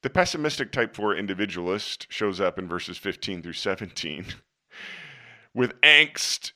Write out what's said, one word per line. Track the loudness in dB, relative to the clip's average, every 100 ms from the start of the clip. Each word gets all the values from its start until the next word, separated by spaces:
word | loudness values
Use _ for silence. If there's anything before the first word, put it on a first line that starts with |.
The | 0
pessimistic | 2 0 0 -2 -2 -4
type | 0 -2
four | 0 0 0
individualist | -2 -2 -2 -2 -2 -2 -4 -10 -10
shows | -2 -2 2
up | 0 0
in | -6
verses | -6 -8 -8
fifteen | -8 -6 -8 -8
through | -8
seventeen | -6 -4 -4 -6 -8 -8 -8 -12 -14 _ _ _ -18 -16
<laughs> | -16 -18 -20 -20 -20 _
with | 0 0 6
angst | 8 10 8 0 -4 -4 -8